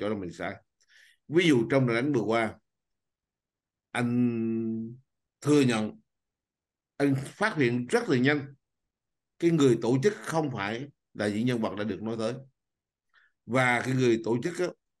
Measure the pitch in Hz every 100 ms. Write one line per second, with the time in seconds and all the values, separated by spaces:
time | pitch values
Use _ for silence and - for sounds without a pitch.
0 | 101 107 87 85 90 95 _ _ _ _
1 | - _ - 156 175 127 113 139 127 113
2 | 143 127 104 117 110 - _ _ _ _
3 | _ _ _ _ _ _ _ _ _ 117
4 | 120 123 123 117 113 113 113 113 113 123
5 | _ _ _ _ 139 147 127 113 107 -
6 | _ _ _ _ _ _ _ _ _ -
7 | 139 131 - - 214 156 120 123 123 233
8 | 240 127 131 147 135 - _ _ _ _
9 | _ _ _ - 170 165 139 113 113 131
10 | 208 208 - 160 151 110 98 117 143 _
11 | _ - 104 104 123 120 104 95 107 90
12 | 107 113 113 131 - _ _ _ _ _
13 | _ _ _ _ - 123 127 120 117 131
14 | 123 113 107 123 175 170 175 - _ _